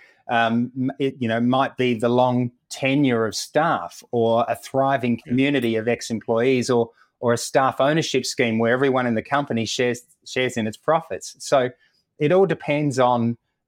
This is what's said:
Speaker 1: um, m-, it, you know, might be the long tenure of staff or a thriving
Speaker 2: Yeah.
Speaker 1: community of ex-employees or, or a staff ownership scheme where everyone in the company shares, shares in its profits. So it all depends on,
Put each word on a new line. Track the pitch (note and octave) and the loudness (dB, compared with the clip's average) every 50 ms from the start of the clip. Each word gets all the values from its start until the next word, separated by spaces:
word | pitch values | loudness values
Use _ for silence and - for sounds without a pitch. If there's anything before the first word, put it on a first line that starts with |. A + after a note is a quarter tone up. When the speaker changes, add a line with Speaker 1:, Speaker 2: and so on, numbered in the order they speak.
| - _ _ _ _ - | -20 _ _ _ _ -2
Speaker 1:
um, | A#2+ A#2 A#2 A2+ A2+ A#2 A#2+ B2 - | 0 0 2 2 2 0 -2 -2 -4
m-, | C3 B2+ C3 - - | -4 -4 -4 -4 -2
it, | C#3 C3+ B2+ B2 | -4 -4 -4 -4
you | B2 | -4
know, | A2+ A2+ A#2 | -2 -2 0
might | A#2+ B2 B2+ C3 C3+ B2 - - | 0 0 2 2 0 -2 -2 -2
be | B2+ B2 A#2+ | 0 0 0
the | A2 A2+ A#2+ | 0 0 2
long | A#2+ B2 B2+ B2+ B2 B2 B2 A#2+ - _ _ - | 2 4 2 2 2 0 -2 -4 -6 _ _ -18
tenure | - - - C3+ C3+ C#3+ D3 C3 A#2+ A2+ A2+ | -12 -6 -2 0 2 2 2 2 2 2 0
of | A2 G2 | -2 -4
staff | - - - - D3 D#3 E3+ D3 G2+ F2 F2 - - - - | -8 -8 -4 -2 0 0 0 0 -2 -6 -8 -14 -18 -14 -6
or | - A#2+ A2+ A2+ A2+ A#2 - | -2 0 2 2 2 2 0
a | - A#2 | -2 -4
thriving | - - - - C3+ C3+ C#3 C#3 C3 B2 A#2+ A#2 A2+ - | -8 -8 -6 -2 0 0 0 0 0 0 -2 -2 -2 -4
Speaker 2:
Yeah. | - | -2
Speaker 1:
community | A#2+ B2+ C3+ C#3+ C#3+ C3+ A#2+ A#2 A2 | 0 0 2 2 2 0 0 0 0
of | A2 A2 A#2+ | 0 0 -2
ex-employees | A#2 A2+ - - A#2 G#2+ - - A#2 A2+ A#2+ C3 C3+ B2 A#2 A#2 | -2 -2 -4 -6 -8 -6 -4 -2 0 2 2 2 2 2 2 2
or, | B2+ A#2+ A#2 A2+ _ _ _ _ _ - | 2 2 2 0 _ _ _ _ _ -6
or | - A#2+ A#2+ | -2 0 0
a | A#2 | 0
staff | - - - C#3+ C3+ C3 A#2 - | -2 0 2 2 2 2 2 2
ownership | C3+ C#3 D#3 E3 D#3 - - C3 B2 | 0 2 2 0 0 0 -2 -2 -2
scheme | - - - B2+ A#2 A2+ A2+ | -2 -2 -2 0 0 2 0
where | A#2 A2+ A#2+ | 2 2 2
everyone | B2+ C#3 C#3 B2+ C3 B2 | 2 2 2 2 0 0
in | B2 A#2 | 0 -2
the | A2 G#2 | -2 -4
company | - - C#3+ C#3+ - - A#2 A2+ | -2 -2 -2 -2 -2 -2 -4 -4
shares, | G#2 - - B2+ B2 A#2+ - - _ _ _ - | -4 -2 -2 0 0 -2 -4 -8 _ _ _ -16
shares | - - B2+ B2+ B2 B2 A#2+ | -8 -4 -2 -2 -2 -2 -4
in | A2 | -6
its | G#2+ G#2 | -6 -6
profits. | - - - D#3 D#3+ - - F#2+ E2+ - - - - | -6 -2 0 0 0 0 -4 -12 -12 -12 -14 -16 -12
So | - - - C#3 B2+ B2 - _ _ _ _ _ _ _ _ - | -6 0 0 2 2 0 -4 _ _ _ _ _ _ _ _ -2
it | D3+ D3 | 0 2
all | F3 F#3 G3 | 4 4 2
depends | F3 D#3+ - - - D3 D3 D3+ D3 B2+ B2 | 2 0 -4 -4 -4 -2 -2 0 -2 0 2
on, | B2+ B2 B2 A#2+ A#2 A#2 A#2 - _ _ _ _ _ | 2 2 2 2 0 -2 -2 -4 _ _ _ _ _